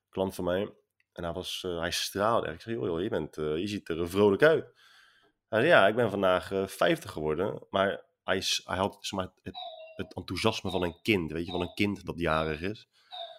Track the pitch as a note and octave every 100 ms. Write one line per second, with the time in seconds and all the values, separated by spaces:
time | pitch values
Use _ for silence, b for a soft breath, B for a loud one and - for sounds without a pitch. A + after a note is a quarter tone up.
0 | _ - F#2+ F#2 F2 F#2 G#2 - _ _
1 | _ - E2+ F2 F2 - F#2 E2+ E2+ -
2 | - G2 G#2+ A#2 - E2 - A#2 A2+ E2
3 | G2+ F#2+ D#2 - D2+ D#2 G2+ G#2 - D#2+
4 | F2 F#2 G#2 G2 D3+ D3+ - b b b
5 | b b b _ _ G#2+ D3 D3+ A2+ A2
6 | A#2 G2+ F#2+ F2+ - G2 G2 - F2 E3
7 | G2+ - D2+ D#2 G#2 - - G2 G2 F2
8 | - _ - F#2+ - - - F#2 G2 -
9 | - G2 F#2 - - - - - - -
10 | - - F2 F#2 A2 - G2 F2+ F2 D#2+
11 | - G2+ D#2 D2+ F2 F2+ F2+ - G2+ F#2
12 | E2+ D#2+ E2 D#2 D#2+ D2+ F2+ A2 - B
13 | B B -